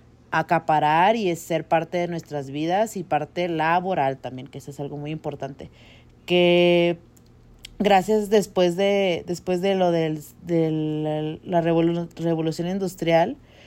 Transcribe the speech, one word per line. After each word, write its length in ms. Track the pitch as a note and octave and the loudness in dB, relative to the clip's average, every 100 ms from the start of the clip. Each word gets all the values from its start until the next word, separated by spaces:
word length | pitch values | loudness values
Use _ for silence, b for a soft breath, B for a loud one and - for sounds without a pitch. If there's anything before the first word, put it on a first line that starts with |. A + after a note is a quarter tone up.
| b _ - | b _ -6
a 80 | D#3+ | -4
acaparar 760 | D#3+ E3 - D3+ D3+ D#3+ G3 | 0 -2 2 2 4 4 4
y 140 | A#3 F#3 | 2 -2
es 120 | E3 | -4
ser 240 | - D#3+ - | -4 -6 0
parte 300 | E3 D#3+ F3 | -2 -2 -4
de 100 | F3 | -4
nuestras 420 | E3 - D3 C3+ | -6 -8 -10 -8
vidas 460 | C#3+ D#3+ F#3+ A3 G3 | -6 -2 -2 -2 -6
y 80 | |
parte 440 | D#3+ D3 D3+ F3 F3 | -4 -4 -4 -6 -4
laboral 680 | D#3+ D#3 F3+ F#3 E3+ C3+ C3 | -2 0 0 0 -2 -2 -4
también, 300 | B2 B2+ C3 | -10 -12 -14
que 100 | C#3+ | -16
eso 120 | C#3+ | -16
es 100 | C#3 | -12
algo 160 | C#3+ D3 | -10 -8
muy 140 | D3 | -10
importante. 580 | D#3 D#3 C#3+ C#3 C#3 - B B B B - | -8 -10 -10 -12 -12 -18 B B B B -18
Que 720 | - F3 F3 F3 F3 F3 E3+ F3 - _ _ - - - - - | 0 4 4 6 4 4 2 -2 -10 _ _ -20 -20 -20 -20 -2
gracias 520 | G3+ F#3+ F3+ G#3+ G3+ | 4 4 4 0 2
después 460 | G#3+ - F#3+ F3+ E3+ | 2 2 2 2 2
de, 480 | G3 G3+ F#3+ E3 F3 | 2 2 2 -2 -4
después 340 | E3+ - F3+ | -8 -2 -2
de 140 | G3 | 0
lo 160 | F#3+ F3+ | 2 2
del, 320 | E3+ D#3+ D#3 - - | 2 0 -4 -10 -18
del, 1000 | F3 E3 D#3+ D#3 D#3 D3+ D3+ D3+ D#3 - | -2 0 0 0 -2 -4 -4 -4 -6 -8
la 160 | - E3+ | -2 0
revolu-, 460 | E3 E3 E3+ E3+ E3+ - | 2 2 2 0 -6 -6
revolución 520 | E3 D#3+ D#3+ D#3 E3+ | -2 -2 -2 -4 -4
industrial, 680 | G3 F#3+ - E3 E3 G3 D4 B B | -4 -6 -4 2 4 2 -2 B B